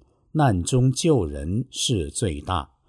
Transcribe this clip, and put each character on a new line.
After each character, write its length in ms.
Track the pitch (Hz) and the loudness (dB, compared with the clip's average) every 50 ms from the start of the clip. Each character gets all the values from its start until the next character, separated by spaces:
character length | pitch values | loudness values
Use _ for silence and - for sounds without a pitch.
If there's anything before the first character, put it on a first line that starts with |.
| _ _ _ _ _ _ - | _ _ _ _ _ _ 0
难 300 | 156 143 - 95 87 85 | 2 2 4 2 2 0
中 260 | - 131 123 127 131 | 0 2 4 4 4
救 360 | 131 - - 165 147 113 85 | 2 2 2 2 2 2 0
人 400 | 71 71 71 73 85 98 123 127 - | -2 -6 -6 -6 -4 -4 -4 -6 -8
是 400 | - - - - 123 92 76 73 | -8 -6 -2 -2 0 -2 -2 -4
最 300 | - - 113 90 73 73 | -4 -4 -4 -4 -4 -6
大。 320 | - 85 92 78 71 _ _ _ _ | -6 -4 -4 -4 -4 _ _ _ _